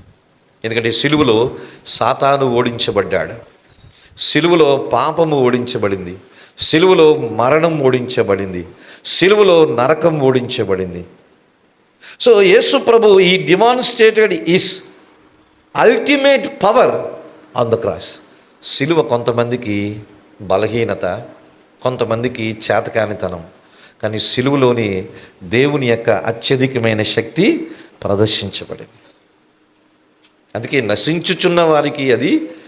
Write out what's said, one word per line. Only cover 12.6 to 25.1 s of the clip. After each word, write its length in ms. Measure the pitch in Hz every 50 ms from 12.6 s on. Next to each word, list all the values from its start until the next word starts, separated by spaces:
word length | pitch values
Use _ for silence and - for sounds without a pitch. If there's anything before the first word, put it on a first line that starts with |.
| 262 - -
ప్రభు, 440 | 262 - - 226 226 208 214 196 190
he 260 | 185 175 185 185 147
demonstrated 840 | 143 175 190 220 240 254 254 247 - - - 220 220 214 220 214 202 180 160 160 165
his 140 | 175 185 - - - - - - - - _ _ _ _ _ _ _ _ _ _ _ _ _ _ - 139 160
ultimate 600 | 208 254 254 262 262 285 277 269 277 277 247 190
power 580 | - - - - 190 226 247 202 135 - - - - - - - - - - - _ - 120 120
on 20 |
the 120 | 113 113
cross. 280 | 113 - 104 85 71 - - - - - _ _ _ _ _ _ _ -
సిలువ 400 | - - - 139 147 175 160 143
కొంతమందికి 1000 | - 120 120 120 123 117 117 120 120 123 123 120 107 104 101 101 104 107 110 - - - - _ _ _ -
బలహీనత, 840 | 107 90 95 98 107 107 113 120 113 104 98 85 - 90 90 110 120 - - - - _ _ _ _ _ _ _ -
కొంతమందికి 760 | 127 127 117 120 - 113 113 120 123 117 113 113 110 110 110 - -
చేతకానితనం, 760 | 104 104 - - - 117 107 104 107 101 98 87 90 85 82 82 - _ _ _ _ - - - _ _ -
కానీ 160 | 107 107 107
సిలువలోని 880 | - - - 131 123 139 143 143 135 123 120 120 110 104 95 92 95 -